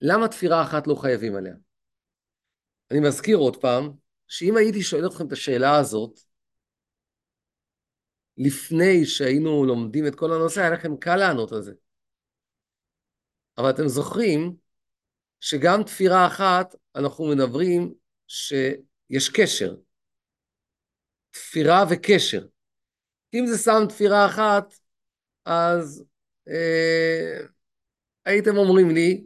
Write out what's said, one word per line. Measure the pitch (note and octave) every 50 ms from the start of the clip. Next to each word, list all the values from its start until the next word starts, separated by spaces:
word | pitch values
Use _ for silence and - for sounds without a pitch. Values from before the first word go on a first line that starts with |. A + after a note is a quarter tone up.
למה | C3 D3+ F#3+ A3 A3+
תפירה | A3 - - F3+ D#3+ E3 E3 D3+
אחת | C3+ D#3 D3+ C#3+
לא | D3+ C#3+
חייבים | - C#3+ C3 B2 G2+ A2 A2 G2
עליה? | G2 F#2 F#2+ - - _ _ _ _ _ _ _ _ _ _ _ _ _ _ _ _ _ _ _ _ _ _ _ _ _ -
אני | B2 D3+
מזכיר | D3 D3 C3+ - - G#3 G#3+
עוד | F3 C#3 B2 B2+ -
פעם, | - B2+ B2 B2+ D3 D3 C#3 - _ _ _ _ _
שאם | - - - E3+ F#3+ A3
הייתי | A3+ G#3+ A3 G3 G#3
שואל | F3+ - F3 D3 E3+
אתכם | F3+ - - E3
את | -
השאלה | C#3 - - C#3+ B2+ A#2+ C3 C#3 D3
הזאת, | D3+ C3+ A#2 G#2+ G#2+ A2+ A#2 - _ _ _ _ _ _ _ _ _ _ _ _ _ _ _ _ _ _ _ _ _ _ _ _ _ _ _ _ _ _ _ _ _ _ _ _ _ _ _ _ _ _ _ _
לפני | C3 C3 C#3+ C#3 - - - E3 D#3+ F3+ F#3+ F#3 E3+ D3+
שהיינו | C3+ - - C#3 B2+ C3+ D3+ D#3 D#3+ D3+ D3 C3+
לומדים | C3 B2 A#2 A#2 G#2+ A2 D#3 D3+
את | D3 C#3+
כל | - E3 D#3+ E3
הנושא, | D#3+ E3 D#3+ E3 G3+
היה | F3+ E3
לכם | E3 E3 - D#3+ D3
קל | C3 - E3+ F3
לענות | G3 G3 F3+ D3 A#2+ A2 -
על | A#2 G#2+
זה. | F#2+ G2+ - _ _ _ _ _ _ _ _ _ _ _ _ _ _ _ _ _ _ _ _ _ _ _ _ _ _ _ _ _ _ _ _ _ _ _ -
אבל | A#2 A#2+ -
אתם | - D3+ D#3
זוכרים | C#3 A#2+ C#3+ C#3 - - G#3+ A#3+ G3 D3+ D3+ E3 F3 F3 - _ _ _ _ _ _ _ _ _ _ _ _ _ _ _ _
שגם | - - D#3 C3+ D3+ E3+ F#3+ G#3+ G#3
תפירה | - - - F#3+ F3+ F3+ F#3 F3+
אחת, | F3 - - G3 F#3 F3+ F3+ F#3 - - - _ _ -
אנחנו | C#3 C#3+ C#3 - - D#3+
מדברים | D3+ D3 C#3 C3 A#2+ A#2+ D3+ F#3 F3+ F3 F3 F3 E3 - _ _ _ _ _ _
שיש | - - - - - D3 C#3 C3 C3+ C#3+ - - _ _ _ _ - C3 C3+ - - -
קשר. | A3 G3 - - - G2+ F2+ F2+ - _ _ _ _ _ _ _ _ _ _ _ _ _ _ _ _ _ _ _ _ _ _ _ _ _ _ _ _ _ _
תפירה | - - - - - D#3+ D3 D#3 F3 F#3+ G3+ D#3+
וקשר. | F3 F3 - G3+ G3+ E3 - - A2 F2+ - - _ _ _ _ _ _ _ _ _ _ _ _ _ _ _ _ -
אם | A#3+ B3
זה | A#3+ A3+
סתם | - - A3+ A3 A3 G#3+ -
תפירה | - - G#3 G3 G3+ G3+ G3+
אחת, | F#3+ - G#3+ A3 G#3+ G3+ G3+ G3 - _ _ _ _ _ _ _ _ _ _ _ _ _ _ -
אז, | E3 E3+ E3+ E3+ F3 F3 F3 D#3+ C#3+ C#3+ - - _ _ _ _ _ _ _ -
אה, | D#3+ D#3+ E3 E3 E3 E3 D#3+ E3 E3 E3 E3 E3 E3 D#3+ E3 E3 E3 D3+ D3 - - _ _ _ _ _ _ _ _ _ _ _ _ _ _ -
הייתם | F3+ G3+ G#3 G3+ G#3+ G3+
אומרים | G3+ G3 F#3 F#3 F#3+ F#3 E3
לי, | D#3+ E3 E3+ F3+ F#3 G3+ -